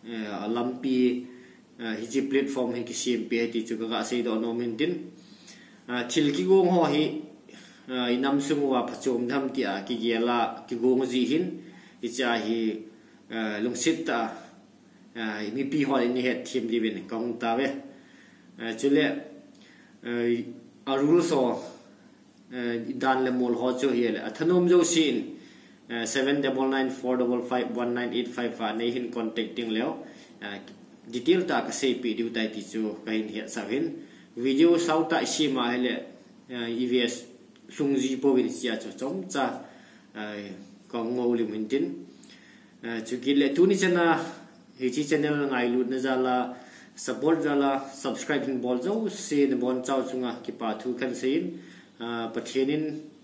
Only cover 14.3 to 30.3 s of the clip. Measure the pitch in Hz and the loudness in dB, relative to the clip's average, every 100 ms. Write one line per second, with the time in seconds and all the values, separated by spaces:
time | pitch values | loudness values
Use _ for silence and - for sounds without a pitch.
14.3 | - - - - - - - - 117 110 | -6 -16 -20 -20 -20 -20 -20 -16 -6 -6
15.3 | 104 104 120 135 151 135 131 120 127 127 | -4 -4 -4 -2 0 2 2 2 2 0
16.3 | 120 - 131 113 117 110 95 92 113 120 | -2 -2 -4 0 0 0 -4 -8 -6 -4
17.3 | 110 117 117 139 139 - - - - - | -2 0 0 0 -2 -12 -18 -20 -20 -20
18.3 | - - - 117 113 139 143 135 - - | -20 -20 -10 -8 0 4 4 4 -2 -8
19.3 | - - - - - - - 120 120 117 | -18 -20 -20 -20 -20 -20 -14 -6 0 0
20.3 | 117 95 - - - - 135 143 170 156 | 0 -2 -12 -18 -14 -2 2 6 6 6
21.3 | 147 123 110 - - - - - - - | 2 2 0 -8 -16 -20 -20 -20 -20 -20
22.3 | - - 123 120 117 113 127 131 131 131 | -20 -14 -6 -4 -4 -4 -2 0 2 2
23.3 | 127 123 117 127 127 135 120 120 107 - | 2 2 2 0 2 2 2 2 0 -4
24.3 | - 165 180 175 175 165 165 151 120 92 | -2 4 4 8 6 6 4 4 2 -4
25.3 | - - - - - - 117 113 139 131 | -10 -18 -20 -20 -20 -8 -4 -2 0 2
26.3 | 143 135 127 135 135 131 - 127 123 120 | 2 0 2 0 2 0 -2 -2 0 2
27.3 | 123 - 127 117 113 120 123 120 120 120 | 0 0 -2 -2 -2 -2 -2 -2 -2 -4
28.3 | - 120 - 110 110 117 123 120 117 113 | -4 -4 -4 -4 -2 -2 -2 -4 -4 -4
29.3 | 117 107 120 113 107 131 - - - - | -4 -4 -4 -2 -2 -2 -4 -12 -18 -20